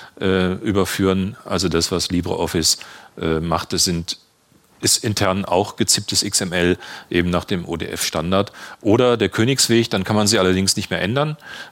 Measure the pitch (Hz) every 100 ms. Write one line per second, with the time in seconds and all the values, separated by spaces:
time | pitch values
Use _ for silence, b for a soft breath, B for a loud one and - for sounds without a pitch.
0 | B - 95 95 92 92 - 98 92 -
1 | 95 95 95 - - 95 90 82 - 87
2 | - 87 87 85 82 87 78 - B B
3 | B - 80 80 82 82 - 90 - 85
4 | 85 - _ _ _ _ _ _ - -
5 | 120 101 101 95 95 87 - - 110 -
6 | 104 - 101 - 98 87 87 90 B B
7 | - 90 87 87 - 95 82 82 87 90
8 | - - 82 95 104 B B - 104 113
9 | 123 117 98 - 113 135 - 117 110 101
10 | - 107 104 110 92 92 95 - 98 87
11 | 87 131 151 151 B B B